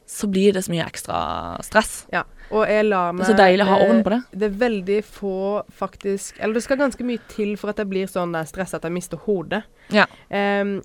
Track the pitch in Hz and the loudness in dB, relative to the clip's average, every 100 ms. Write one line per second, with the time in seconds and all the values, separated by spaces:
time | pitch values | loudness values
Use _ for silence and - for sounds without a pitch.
0 | - - 208 190 202 190 185 170 160 - | -16 -6 -2 4 4 4 0 -4 -4 -8
1 | - 85 80 85 85 - - 214 214 - | -6 -4 -4 -6 -8 -10 -2 0 0 -4
2 | - 180 - - - 208 220 214 214 190 | -6 -4 -4 -10 -4 0 2 2 2 2
3 | 175 180 190 202 190 185 196 196 196 226 | 0 0 2 6 8 6 4 4 6 4
4 | 196 226 - 190 214 196 247 214 185 202 | 4 0 -4 -4 -2 0 0 0 0 -2
5 | 208 - 202 190 196 208 - - 233 - | -2 -8 -6 -4 -2 -4 -6 -8 -8 -6
6 | 196 196 - - 208 226 - 269 285 - | -6 -4 -6 -6 -2 -2 0 0 0 -2
7 | 247 233 - - 208 208 208 208 202 190 | -6 -6 -8 -6 -4 -4 -6 -4 -4 -4
8 | 190 190 175 165 156 - 180 160 165 180 | -4 -4 -4 -4 -6 -6 -6 -6 -6 -6
9 | 175 160 - 196 151 196 - _ - 214 | -6 -8 -4 -4 -2 -6 -8 _ -2 2
10 | 180 - - 202 202 202 202 196 | 2 -2 -8 -2 0 0 -2 -4